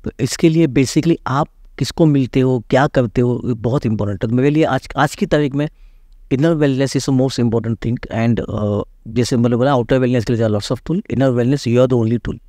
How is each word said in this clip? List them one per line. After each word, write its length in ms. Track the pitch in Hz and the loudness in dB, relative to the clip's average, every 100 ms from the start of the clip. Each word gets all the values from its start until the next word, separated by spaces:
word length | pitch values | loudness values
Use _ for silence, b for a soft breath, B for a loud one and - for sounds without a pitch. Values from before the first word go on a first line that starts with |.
तो 60 | - - | -10 -6
इसके 280 | 127 - 165 | -6 0 2
लिए 180 | 160 160 | 4 2
basically 500 | 127 127 156 170 165 - | 2 2 0 0 0 0
आप 220 | 135 156 _ - - | -2 -4 _ -20 -8
किसको 280 | 135 - 160 | -6 2 2
मिलते 340 | 143 127 131 | 4 2 0
हो, 240 | 131 127 - | 2 0 0
क्या 160 | 127 147 | 0 2
करते 340 | 139 120 - | 0 0 0
हो, 220 | 123 120 | 0 -2
ये 100 | 107 | -4
बहुत 320 | 120 113 139 120 | -4 -2 -2 -2
इंपॉर्टेंट 380 | 107 104 98 | -2 -4 -4
है। 60 | 113 | -2
तो 60 | 123 | 0
मेरे 140 | 139 | 0
लिए 140 | 151 | 2
आज, 240 | 156 131 - - | 0 -2 -4 -2
आज 180 | 147 | -2
की 120 | - 196 | -2 0
तारीख 280 | 151 147 | 0 0
में 140 | 139 147 _ - - - - - | -2 -6 _ -20 -20 -20 -20 -4
inner 240 | 127 160 160 | 0 2 2
wellness 400 | 147 131 135 139 | 0 2 0 -2
is 140 | 135 | 0
the 100 | 131 | 0
most 280 | 131 - 120 | 0 0 0
important 320 | 113 113 113 120 | 0 -2 -4 -4
thing। 260 | 123 - | -6 -6
And, 380 | 110 117 107 - | -2 0 0 -2
uh, 340 | 107 104 101 - - 113 | -4 -2 -2 -4 -12 -6
जैसे 280 | 113 117 123 | -2 0 2
मैंने 200 | 117 120 | 2 2
बोला, 160 | 131 | 2
outer 260 | 135 117 131 | 0 2 2
wellness 260 | 127 123 | 2 0
के 80 | 113 | 0
लिए 100 | 113 | 0
there 180 | 113 104 | 0 0
are 80 | - | -2
lots 140 | 127 | -6
of 80 | - | -4
tool, 280 | 170 - 117 | -6 -4 0
inner 200 | 135 123 | 2 2
wellness 300 | 120 139 120 | 0 0 0
you 180 | 120 127 | 2 4
are 60 | |
the 140 | 127 113 | 2 0
only 220 | 117 - | -2 -4
tool। 160 | - | -12